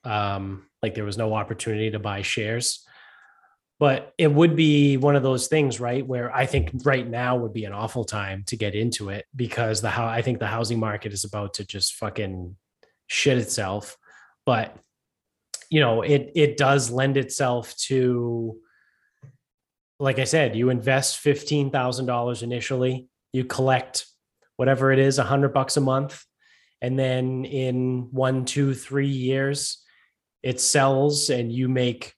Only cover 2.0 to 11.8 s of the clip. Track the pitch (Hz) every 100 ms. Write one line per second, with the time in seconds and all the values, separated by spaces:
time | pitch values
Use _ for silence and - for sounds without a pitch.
2 | 104 98 95 - 107 117 123 - _ -
3 | - - _ _ _ _ _ _ 147 131
4 | - - 160 143 170 165 156 147 143 135
5 | 143 143 131 127 - 160 139 120 120 127
6 | 127 123 120 127 135 147 - 127 135 135
7 | 120 117 123 127 117 107 104 101 110 123
8 | 107 107 98 98 98 110 104 104 117 -
9 | 101 101 - 131 120 - 113 107 107 98
10 | 117 113 123 120 107 113 113 117 110 104
11 | 107 101 98 104 101 - 98 101